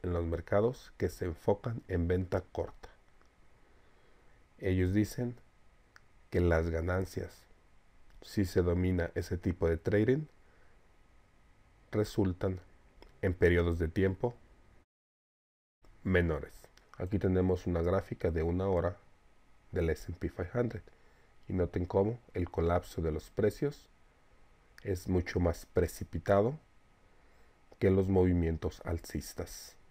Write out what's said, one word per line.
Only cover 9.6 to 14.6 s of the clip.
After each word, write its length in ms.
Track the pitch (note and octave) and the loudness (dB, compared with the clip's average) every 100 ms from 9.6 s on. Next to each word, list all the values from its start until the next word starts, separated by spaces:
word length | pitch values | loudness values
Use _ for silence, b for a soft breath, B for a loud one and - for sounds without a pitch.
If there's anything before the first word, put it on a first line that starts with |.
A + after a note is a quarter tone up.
| E2 | 0
de 100 | E2 | 0
trading, 480 | - G#2 G#2+ C#3 D3+ - b b b b b - - - _ _ - - - - _ | 0 2 2 2 -2 -16 b b b b b -20 -20 -20 _ _ -20 -20 -20 -20 _
resultan 680 | G#2+ G#2 - G2 F2+ G2 F2+ - - - - - - | -2 -2 0 0 0 -4 -4 -10 -20 -20 -20 -20 -4
en 100 | G2 | -2
periodos 460 | F2+ F2 F2 E2+ E2+ | 4 4 6 2 0
de 100 | D#2+ | -2
tiempo 460 | G2+ F#2+ F#2 A#2+ - - - | 2 0 0 -4 -6 -20 -20